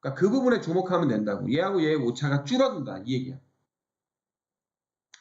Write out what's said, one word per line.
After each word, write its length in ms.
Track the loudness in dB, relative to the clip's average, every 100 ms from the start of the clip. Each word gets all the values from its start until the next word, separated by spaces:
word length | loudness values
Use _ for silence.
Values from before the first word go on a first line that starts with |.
그러니까 180 | -6 0
그 100 | 2
부분에 300 | 4 2 2
주목하면 480 | 0 -2 0 0 2
된다고. 440 | 0 -2 -2 -2
얘하고 300 | 0 0 2
얘의 140 | 2 2
오차가 480 | 0 -2 0 0
줄어든다 580 | 0 2 2 0 -8 -10
이 80 | -4
얘기야. 220 | -4 -4 -12 _ _ _ _ _ _ _ _ _ _ _ _ _ _ _ _ _ -14